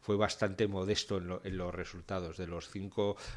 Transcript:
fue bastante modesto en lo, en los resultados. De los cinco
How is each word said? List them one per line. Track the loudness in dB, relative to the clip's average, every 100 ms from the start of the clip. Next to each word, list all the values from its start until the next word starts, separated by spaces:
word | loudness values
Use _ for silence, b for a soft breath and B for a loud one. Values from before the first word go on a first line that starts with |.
fue | 2 4
bastante | 4 4 0 4 2
modesto | 2 2 2 2 0
en | -2
lo, | -6
en | -4 -4
los | -2
resultados. | -4 -6 -8 -6 -4 -4 -6
De | -6
los | -6 -6
cinco | -6 -4 2 2 2 B